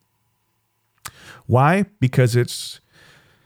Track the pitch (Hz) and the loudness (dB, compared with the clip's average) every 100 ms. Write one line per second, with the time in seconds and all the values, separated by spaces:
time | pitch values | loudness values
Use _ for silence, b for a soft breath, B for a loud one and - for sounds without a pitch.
0 | _ _ _ _ _ _ _ _ _ _ | _ _ _ _ _ _ _ _ _ _
1 | B B B B - 117 139 185 202 _ | B B B B -2 2 2 2 -2 _
2 | 127 131 123 120 123 - - - b b | -2 2 2 2 -2 -6 -14 -18 b b
3 | b b b b | b b b b